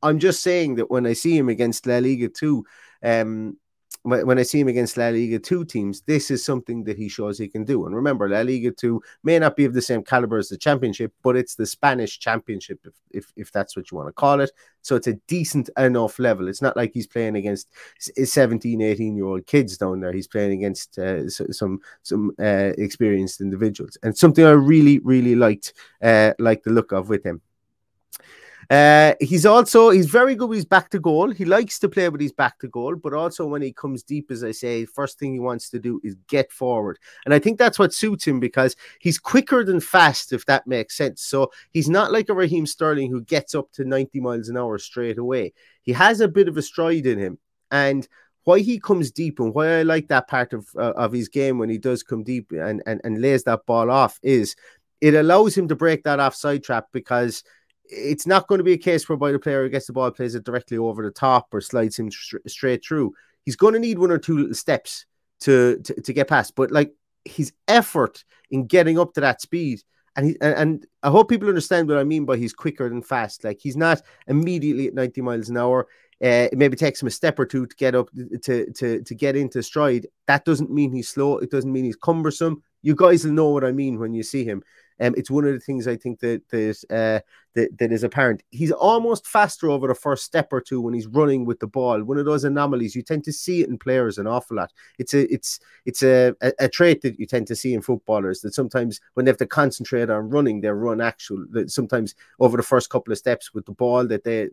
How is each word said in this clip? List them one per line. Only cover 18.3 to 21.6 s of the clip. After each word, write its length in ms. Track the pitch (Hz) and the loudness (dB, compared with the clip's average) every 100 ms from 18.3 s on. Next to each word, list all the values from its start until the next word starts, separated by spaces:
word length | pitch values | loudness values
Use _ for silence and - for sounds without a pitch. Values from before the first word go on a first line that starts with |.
seventeen, 500 | - 127 113 120 113 | 2 2 2 -4 -2
eighteen-year-old 680 | 107 104 110 104 95 95 - | -2 -2 -4 -4 -4 -6 0
kids 300 | 147 117 92 | 2 2 -4
down 240 | 98 92 | -6 -4
there. 120 | 92 | -6
He's 160 | 92 95 | -8 -6
playing 240 | 110 101 | -4 -2
against, 460 | 98 101 92 - - | -2 -4 -6 -12 -8
uh, 260 | 92 92 73 | -6 -4 -6
s-, 160 | - - | -8 -10
some, 300 | - | -6